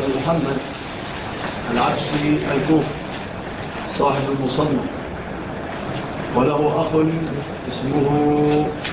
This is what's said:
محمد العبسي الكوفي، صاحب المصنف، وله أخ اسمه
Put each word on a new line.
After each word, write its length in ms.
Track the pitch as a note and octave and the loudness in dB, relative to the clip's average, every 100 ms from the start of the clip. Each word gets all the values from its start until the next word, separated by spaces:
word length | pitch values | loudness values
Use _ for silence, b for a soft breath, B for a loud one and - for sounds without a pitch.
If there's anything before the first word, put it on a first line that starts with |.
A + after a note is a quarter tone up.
| C3+ C3 | 2 0
محمد 400 | - E3 C3+ C3 - - - - - - - - - - - | 2 2 2 -2 -4 -8 -10 -8 -8 -8 -8 -6 -6 -6 -2
العبسي 680 | A#2 A#2+ - D3 D3+ D3 D3+ - C#3 | 2 2 2 0 0 2 2 2 2
الكوفي، 300 | C#3 D#3 B2+ - - - - - - - - - - | 4 4 2 -4 -8 -8 -8 -8 -8 -8 -8 -8 -6
صاحب 300 | - C#3+ C#3 C3+ C3+ | 0 2 2 0 0
المصنف، 460 | B2+ D3+ D3+ B2+ - - - - - - - - - - - - - - - A#2+ | 0 2 2 0 -2 -6 -8 -8 -8 -8 -6 -8 -8 -6 -6 -6 -6 -6 -2 2
وله 460 | C#3 D3 D3+ D3+ | 2 4 2 2
أخ 100 | D#3+ D#3 D#3 D#3+ D#3 C#3+ C#3 - B2+ | 2 4 4 2 -2 -4 -6 -6 -6
اسمه 960 | A#2+ C3 D3 C#3+ D3 D3 D3 D3+ D3+ D3+ D3+ - | -4 0 2 4 4 4 4 4 4 2 -2 -6